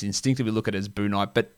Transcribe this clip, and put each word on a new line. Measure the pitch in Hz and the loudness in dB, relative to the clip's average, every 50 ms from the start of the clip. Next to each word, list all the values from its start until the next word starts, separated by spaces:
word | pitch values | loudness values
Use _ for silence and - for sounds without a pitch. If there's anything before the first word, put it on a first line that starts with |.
instinctively | 101 101 95 - - 135 131 131 117 110 | -4 -4 -4 0 0 0 2 2 0 0
look | 110 110 - | 0 0 0
at | 110 101 | 0 -2
it | 98 | -2
as | 101 | -4
Boo | 101 - 104 104 | -4 -2 -2 0
Night. | 104 101 98 101 - - | 0 2 0 0 2 0
But | 117 - - - | 0 0 0 -8